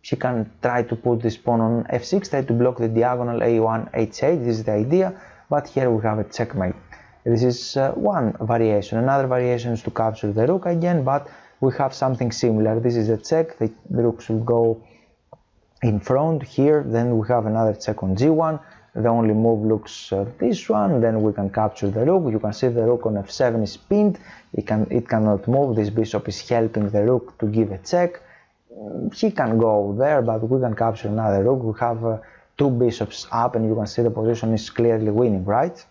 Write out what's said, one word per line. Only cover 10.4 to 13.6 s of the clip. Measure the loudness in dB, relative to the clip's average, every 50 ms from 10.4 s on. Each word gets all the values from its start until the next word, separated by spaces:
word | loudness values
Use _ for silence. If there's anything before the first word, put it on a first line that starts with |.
| 2
rook | 2 0 0 0
again, | -2 -2 0 0 0 0 0 0
but | 0 -2 -2 -4 -8 -20 -20 -20 -20 _ _
we | 0 0 2
have | 0 -2 -2
something | -2 -2 -2 -2 0 0 -2 -4
similar. | -2 0 0 2 2 4 2 2 2 2
This | 0 0 0
is | 2 2 0
a | 0
check, | -2 0 0 0 0 0 -2 -4
the, | -4